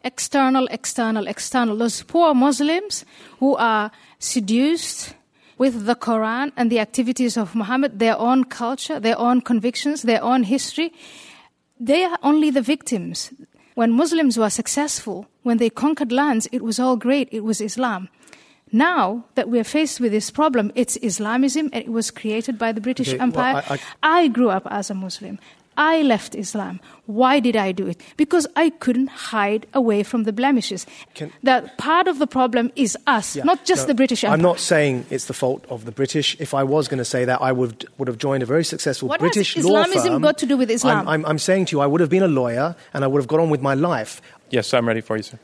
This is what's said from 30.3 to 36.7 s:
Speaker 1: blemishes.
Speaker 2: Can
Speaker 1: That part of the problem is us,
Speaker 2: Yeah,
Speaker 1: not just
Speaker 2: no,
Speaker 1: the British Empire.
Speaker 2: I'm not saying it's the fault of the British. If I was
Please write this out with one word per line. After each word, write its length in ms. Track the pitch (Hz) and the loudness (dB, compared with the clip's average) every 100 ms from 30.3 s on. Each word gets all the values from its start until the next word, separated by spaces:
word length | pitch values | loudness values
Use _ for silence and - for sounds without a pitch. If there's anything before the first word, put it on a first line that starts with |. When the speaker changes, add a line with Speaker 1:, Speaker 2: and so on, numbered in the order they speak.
Speaker 1:
blemishes. 540 | 208 262 254 - 185 - - - - | 0 2 2 0 -8 -12 -20 -20 -12
Speaker 2:
Can 160 | 156 - | -14 -2
Speaker 1:
That 340 | 247 254 - - | 2 2 0 -8
part 300 | 294 339 370 | 0 2 2
of 120 | 277 | 0
the 80 | 294 | -2
problem 440 | 262 254 233 233 - | 2 2 2 0 0
is 220 | 240 - - | -2 0 0
us, 280 | 233 - 143 | 0 -2 -2
Speaker 2:
Yeah, 80 | |
Speaker 1:
not 220 | 285 285 - | 0 0 2
just 180 | 370 | 0
Speaker 2:
no, 40 | 262 | 2
Speaker 1:
the 80 | 247 | 2
British 280 | 262 233 | 2 2
Empire. 100 | 214 | 2
Speaker 2:
I'm 80 | 156 | 4
not 180 | 175 170 | 4 2
saying 460 | - 160 147 127 120 | 2 2 4 0 -4
it's 160 | 135 - | -8 -6
the 80 | |
fault 320 | 131 131 143 - | -4 -2 -2 -8
of 160 | 123 113 | -12 -10
the 60 | |
British. 460 | 107 135 156 139 - | -4 -2 0 -2 -4
If 140 | 151 | -4
I 100 | 139 | -2
was 240 | 139 | 2